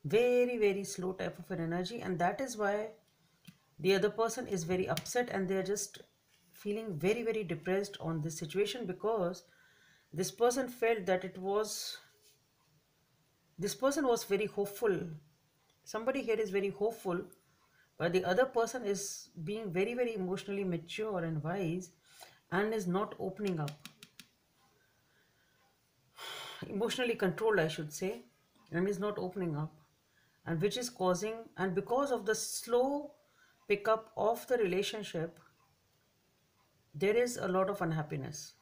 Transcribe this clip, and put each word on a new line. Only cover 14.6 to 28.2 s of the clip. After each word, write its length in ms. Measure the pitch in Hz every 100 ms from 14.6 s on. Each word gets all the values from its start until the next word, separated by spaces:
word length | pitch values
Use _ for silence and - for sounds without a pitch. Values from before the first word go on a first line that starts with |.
| 202 - 226 170 165 156 - _ _ _ _ _
Somebody 380 | - 220 226 269
here 180 | 240 220
is 100 | 208
very 200 | 196 196
hopeful, 500 | 190 214 226 190 175 - - _ _ _ _ _ _
but 160 | 170
the 120 | 180
other 200 | 180 185
person 400 | 269 240 226 254
is 440 | 208 190 - - - -
being 260 | 156 214 214
very, 220 | 170 208
very 200 | 240 240
emotionally 500 | 214 185 190 - 196
mature 580 | 190 170 165 - 220 190
and 200 | 165 156
wise 460 | 156 196 170 180 185 _ _ - - - _
and 240 | 180 214
is 140 | 220 180
not 260 | 185 214 -
opening 400 | 190 185 202 170
up. 100 | 147 - - _ - - - _ _ _ _ _ _ _ _ _ _ _ _ _ _ _ _ _ _ - - - - -
<sighs> 60 | -
Emotionally 460 | 202 220 254 247
controlled, 460 | 226 190 - 220 202
I 80 | 156
should 240 | 156 151
say, 320 | - 185 233